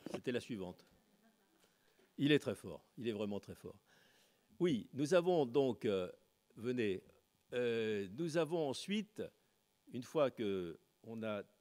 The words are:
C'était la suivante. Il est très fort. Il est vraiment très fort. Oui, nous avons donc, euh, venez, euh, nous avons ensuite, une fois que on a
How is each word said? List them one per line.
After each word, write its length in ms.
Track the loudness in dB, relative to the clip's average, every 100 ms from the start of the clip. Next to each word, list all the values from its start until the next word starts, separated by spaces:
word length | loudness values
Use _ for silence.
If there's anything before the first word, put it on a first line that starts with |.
| -10
C'était 200 | -8 -4
la 80 | -4
suivante. 460 | -4 -6 -8 -10 -18 _ _ _ _ _ _ _ _ _ _ _ _ -2
Il 160 | 4
est 60 | 6
très 160 | 4
fort. 300 | -4 -6 -12 _ -6
Il 100 | -4
est 40 |
vraiment 280 | -2 -2 -4
très 140 | -8
fort. 240 | -14 -14 -16 _ -20 _ _ _ _ _ 0
Oui, 300 | 2 2 -2
nous 180 | -4 4
avons 320 | 4 6 4
donc, 400 | 4 4 4 2
euh, 260 | 2 2 0 -8 _ _ _ -10
venez, 460 | -4 0 0 0 -6 -20 _ _ -8
euh, 560 | -2 0 0 0 -2 -4 -4
nous 220 | -2 0
avons 320 | 0 0 -2
ensuite, 520 | -2 -4 -4 -4 -8 -10 _ _ _ _ _ -12
une 100 | -10
fois 280 | -4 2 2
que 480 | 2 0 0 -2 -8 _ _
on 200 | -12 -6
a 200 | -4 -4 -6 _